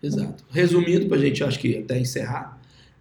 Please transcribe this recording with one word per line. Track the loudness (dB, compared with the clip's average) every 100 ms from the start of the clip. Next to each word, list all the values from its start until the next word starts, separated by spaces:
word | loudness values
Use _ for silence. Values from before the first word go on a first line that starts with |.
Exato. | -4 -4 -4 -8 -6
Resumindo, | 2 4 4 4 2 2
pra | 2
gente, | 2 0
acho | -2 -2
que | -2 -2
até | -2 -2
encerrar, | -2 -4 -6 -8 -10 -18 -20 -20 -20 _